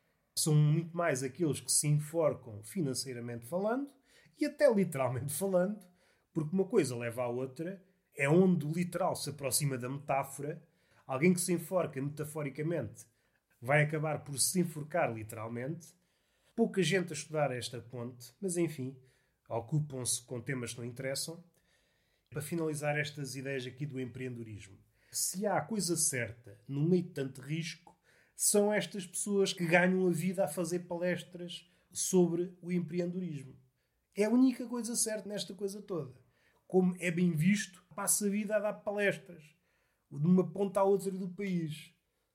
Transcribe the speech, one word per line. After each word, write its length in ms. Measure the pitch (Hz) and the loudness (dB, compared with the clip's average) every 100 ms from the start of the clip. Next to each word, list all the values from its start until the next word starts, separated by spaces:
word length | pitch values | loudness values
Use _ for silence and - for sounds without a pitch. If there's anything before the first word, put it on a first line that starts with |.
| _ _ _ - | _ _ _ -2
São 160 | - | 4
muito 400 | 151 151 160 170 | 6 6 4 2
mais 280 | 170 170 131 | 0 0 0
aqueles 380 | 135 - 165 123 | -2 0 0 0
que 120 | - | 0
se 140 | - 147 | 2 4
enforcam 760 | 147 151 165 151 123 120 104 | 2 2 2 2 0 -6 -14
financeiramente 840 | 104 202 147 131 135 120 120 120 - | -8 -4 -2 -2 -6 -8 -8 -10 -6
falando 440 | 175 208 247 285 - _ _ _ - | -2 0 -2 -4 -10 _ _ _ -4
e 60 | |
até 260 | 294 294 294 | -4 4 6
literalmente 600 | 214 170 143 127 127 147 | 6 2 2 0 0 -4
falando, 480 | - 196 185 190 214 - _ _ _ _ | -4 0 2 2 -2 -12 _ _ _ _
porque 220 | - 151 | -4 0
uma 120 | 190 185 | 0 2
coisa 280 | 233 131 | 4 2
leva 280 | 120 120 117 | 0 -6 -4
à 60 | 123 | -2
outra, 540 | 120 131 127 165 190 _ _ _ - | -2 -4 -6 -10 -10 _ _ _ -2
é 100 | 139 | 4
onde 380 | 160 190 170 147 | 6 8 6 2
o 60 | |
literal 420 | 165 175 175 180 | -2 -2 0 -2
se 160 | - - | -2 -6
aproxima 480 | - 139 - 143 131 | -6 -2 0 0 -2
da 100 | 123 | -4
metáfora. 720 | 139 151 139 135 - 143 175 - _ _ _ - | -6 -2 -2 -2 -6 -8 -10 -14 _ _ _ -6
Alguém 260 | 131 170 | 2 4
que 80 | 180 | 4
se 120 | - | 2
enforca 500 | 170 170 185 147 135 | -2 0 -2 -2 -2
metaforicamente 1040 | 143 151 151 156 147 135 151 170 107 - - _ _ _ _ _ | -6 -6 -8 -6 -6 -4 -2 -2 -4 -10 -20 _ _ _ _ _
vai 220 | 117 147 | 2 4
acabar 420 | 147 156 156 147 | 4 2 -2 -4
por 140 | - 139 | -4 -2
se 220 | - 185 | 0 2
enforcar 540 | 175 151 147 175 139 | 0 -2 -4 0 0
literalmente. 720 | 113 107 110 113 120 127 165 - - _ _ _ _ _ | -2 -8 -10 -8 -6 -6 -8 -12 -20 _ _ _ _ _
Pouca 280 | - 226 208 | 0 0 2
gente 300 | 156 190 175 | 2 2 0
a 20 | |
estudar 380 | 151 - 151 143 | -6 -4 0 0
esta 280 | 123 113 120 | 0 -6 -10
ponte, 540 | 107 123 120 120 - - | -12 -10 -10 -12 -20 -8
mas 160 | 196 170 | -4 0
enfim, 400 | 165 151 127 135 - _ _ _ - | 0 -2 -8 -8 -18 _ _ _ -8
ocupam-se 720 | 113 113 156 147 131 123 - | -6 -2 -2 -2 -4 -4 -4
com 180 | - 123 | -6 -10
temas 320 | 113 131 117 | -6 -6 -6
que 80 | 113 | -8
não 40 | |
interessam. 580 | 120 120 131 139 - 170 - _ _ _ _ _ _ _ _ | -10 -8 -6 -6 -8 -12 -18 _ _ _ _ _ _ _ _
Para 140 | - | -10
finalizar 560 | - 170 160 147 147 147 | -6 -2 -2 -2 -2 -2
estas 380 | 147 - 135 131 | -2 -6 -10 -8
ideias 280 | 135 139 | -6 -6
aqui 220 | 127 - 147 | -6 -8 -8
do 140 | 127 | -6
empreendedorismo, 760 | 127 123 127 120 110 101 90 98 _ _ _ | -8 -8 -10 -8 -12 -14 -16 -20 _ _ _
se 360 | - - 180 208 | -4 -4 -2 0
há 140 | 165 | 0
coisa 360 | 147 220 165 165 | 0 -2 0 2
certa 640 | - 127 113 98 - - - | 0 0 -4 -6 -18 -18 -6
no 160 | 139 | 0
meio 220 | 156 180 | 4 4
de 60 | 175 | 2
tanto 300 | - 135 - | -4 -6 -8
risco, 560 | 139 160 - - - - _ _ _ | -8 -6 -6 -10 -18 -20 _ _ _
são 380 | - - 208 208 | -2 2 4 4
estas 340 | 208 180 208 - | 2 -2 -6 -8
pessoas 460 | - 214 202 190 | -6 0 2 2
que 120 | - | 0
ganham 420 | 170 175 180 185 185 | 4 6 6 4 4
a 40 | |
vida 340 | 156 185 180 | 2 0 0
a 40 | - | -2
fazer 320 | - 165 175 | -2 -2 -4
palestras 840 | 175 170 180 170 - 170 175 - - _ _ | -4 -4 -2 -2 -6 -12 -12 -12 -16 _ _
sobre 600 | - - 185 175 170 180 180 | -6 0 4 4 2 -4 -8
o 100 | 170 | -4
empreendedorismo. 840 | 180 156 175 175 180 180 143 127 - _ _ _ _ _ | -2 -2 -2 -4 -4 -6 -6 -10 -18 _ _ _ _ _
É 100 | - | -2
a 60 | 208 | 2
única 360 | 240 262 247 240 | 6 6 4 -4
coisa 300 | 240 220 233 | -6 -4 -2
certa 320 | 220 214 190 | -2 -2 -4
nesta 260 | 208 - | -6 -6
coisa 260 | 190 196 202 | -6 -6 -6
toda. 320 | 202 180 127 - _ _ _ _ - | -6 -6 -6 -12 _ _ _ _ 0
Como 280 | 185 180 180 | 4 4 2
é 120 | 175 | 0
bem 240 | 170 180 | 2 4
visto, 480 | 160 170 208 - - _ - | 4 4 4 2 -10 _ -6
passa 280 | 196 - 208 | 0 0 2
a 40 | |
vida 240 | 202 208 | 0 0
a 60 | 214 | 0
dar 140 | 208 | 0
palestras, 680 | 208 - 208 202 185 - 170 - _ _ _ _ _ _ | -4 -4 0 2 0 -4 -20 -20 _ _ _ _ _ _
de 160 | 143 | -2
uma 240 | 156 185 175 | 4 6 4
ponta 300 | 185 202 196 | 0 -2 2
à 60 | |
outra 260 | 196 202 185 | 4 4 0
do 180 | 190 190 | -6 -6
país. 640 | 180 202 180 160 151 - _ _ _ _ | -6 -2 -2 -2 -6 -14 _ _ _ _